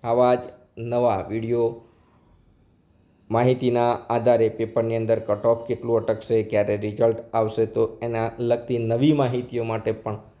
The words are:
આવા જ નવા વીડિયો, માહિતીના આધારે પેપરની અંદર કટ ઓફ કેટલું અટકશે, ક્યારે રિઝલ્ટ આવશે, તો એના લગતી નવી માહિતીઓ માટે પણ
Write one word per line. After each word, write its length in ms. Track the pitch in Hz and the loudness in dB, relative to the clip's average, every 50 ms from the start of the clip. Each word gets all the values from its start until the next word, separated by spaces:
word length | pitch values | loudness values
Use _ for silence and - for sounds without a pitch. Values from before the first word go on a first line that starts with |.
| - | 0
આવા 300 | 120 117 120 123 123 123 | 0 2 4 6 4 4
જ 40 | 123 - - - - _ _ _ - | 2 0 -10 -16 -20 _ _ _ -12
નવા 480 | 113 117 120 120 123 120 107 95 92 - | -8 -4 -2 2 2 2 2 0 -4 -4
વીડિયો, 540 | 104 113 113 113 120 120 117 117 117 - - _ _ _ _ _ _ _ _ _ _ _ _ _ _ _ _ _ _ _ _ _ _ _ _ _ _ _ _ _ | -6 -6 -2 -2 0 2 0 0 -2 -4 -18 _ _ _ _ _ _ _ _ _ _ _ _ _ _ _ _ _ _ _ _ _ _ _ _ _ _ _ _ _
માહિતીના 640 | 107 113 123 127 127 127 127 123 120 120 120 120 120 - - - | 0 2 4 4 2 2 0 0 2 2 2 2 0 -2 -2 -2
આધારે 380 | 117 120 113 123 123 117 113 110 | -2 0 4 4 4 4 4 2
પેપરની 480 | - - 113 110 - 120 113 113 113 | 0 -2 -6 -2 0 -2 0 0 -2
અંદર 220 | 113 110 110 113 110 | -2 0 0 0 0
કટ 280 | - - 104 104 - | 0 -2 -4 0 2
ઓફ 200 | - - 117 - | 2 2 2 0
કેટલું 300 | - 120 - - 117 117 | -6 -6 -6 -2 0 0
અટકશે, 460 | 113 113 - 110 107 - - 113 113 107 | 0 2 0 -4 -4 -2 0 0 0 0
ક્યારે 340 | - - 104 104 104 104 | 2 0 0 2 2 0
રિઝલ્ટ 400 | 98 104 107 101 - 120 117 113 110 - - - | -2 -2 -6 -2 2 2 2 2 0 -6 -4 -2
આવશે, 320 | 113 110 107 - - 113 | 0 0 0 0 0 -2
તો 320 | 110 - 113 113 110 - - - | 0 2 0 -2 -2 -2 -6 -6
એના 280 | 117 117 113 113 113 - - | -4 -4 -2 -4 -4 -4 -4
લગતી 400 | 123 117 120 120 - - 127 117 | -2 -2 -2 -2 -2 -4 -4 -2
નવી 340 | 113 113 117 117 135 151 151 | 0 0 0 2 4 4 4
માહિતીઓ 520 | 143 135 123 127 123 123 123 - 120 113 | 4 2 0 0 -4 -6 -4 -6 -6 -4
માટે 280 | 113 113 110 107 113 110 | -4 -4 -4 -2 -4 -4
પણ 260 | - - 113 104 107 - - _ _ | -4 -6 -8 -8 -8 -12 -18 _ _